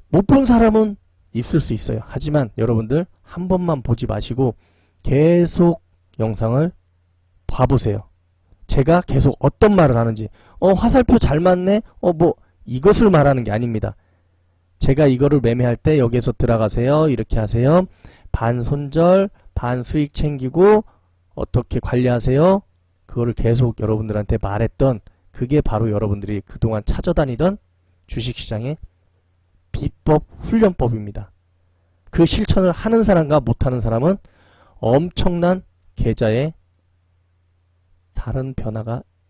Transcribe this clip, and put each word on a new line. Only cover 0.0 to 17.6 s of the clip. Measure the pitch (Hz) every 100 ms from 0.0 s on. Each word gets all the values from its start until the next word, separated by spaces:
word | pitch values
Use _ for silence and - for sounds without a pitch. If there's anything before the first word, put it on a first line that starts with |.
| _
못 | 160 202
본 | 269
사람은 | 254 233 226 220 214 202 _ _ _
있을 | - 120 160
수 | -
있어요. | 110 - 110
하지만 | - 135 151 147 117 -
여러분들 | 113 113 110 147 175 _
한 | _ - 180
번만 | 185 175 143
보지 | 117 117 123
마시고 | 104 - 120 131 - _ _ _ _
계속 | - 135 160 175 170 - 170 160 _ _ _ -
영상을 | 110 101 110 127 170 - _ _ _ _ _ _ -
봐보세요. | - 127 131 113 104 - _ _ _ _ _ -
제가 | - 135 175
계속 | - 131 131 -
어떤 | 139 - 214
말을 | 196 151 117
하는지, | 117 107 107 - _ -
"어, | 180
화살표 | 185 233 247 240 233
잘 | - 151
맞네?" | 180 180 180 208 - -
어, | 175
뭐, | 160 170 - _ _
이것을 | - 127 185 214 220
말하는 | 165 143 131
게 | 107
아닙니다. | 107 120 110 104 - _ _ _ _ _ _ _ _
제가 | - 135 143
이거를 | 127 143 147
매매할 | 117 120 123 117
때 | 156 156
여기에서 | 120 123 123
들어가세요, | - 123 117 107 123 123 151 156
이렇게 | 120 110 117
하세요, | 107 117